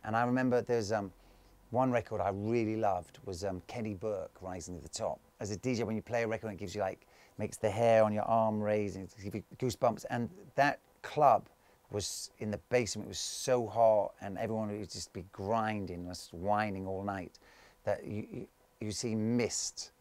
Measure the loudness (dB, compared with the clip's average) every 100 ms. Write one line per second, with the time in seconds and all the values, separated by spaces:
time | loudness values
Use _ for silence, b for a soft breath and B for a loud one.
0 | 2 2 4 4 4 2 2 0 2 -2
1 | -2 -10 b b b b -4 0 2 2
2 | 0 -2 -2 0 0 2 2 0 0 0
3 | -6 -14 -10 -6 -4 -6 -8 -8 -6 -4
4 | -4 -4 -8 -10 -10 -10 -10 -12 -10 -4
5 | -4 -4 _ _ -8 -4 -2 0 0 -4
6 | -2 -2 0 -2 -6 -8 -8 -2 -4 -4
7 | _ B B -8 -8 -2 -2 4 6 8
8 | 6 4 2 4 4 2 0 2 0 -4
9 | -12 -12 -8 -8 -10 -4 -4 2 0 0
10 | -4 -4 -4 -6 -8 2 2 2 _ _
11 | -6 4 6 6 2 _ b b _ -4
12 | -4 -8 -12 _ -4 -4 0 0 0 -4
13 | -8 -6 -6 -6 0 0 0 4 6 6
14 | 2 -4 -8 -4 -2 -2 -2 -6 -8 -10
15 | -10 -10 -12 -8 0 0 0 -2 -4 -8
16 | -8 -10 -12 -6 0 2 2 -2 -6 -4
17 | -4 -6 -8 -16 B B B B -2 -2
18 | -2 -8 -6 -10 -12 _ _ _ -6 -4
19 | -2 0 2 2 2 0 -6 -8 -14 _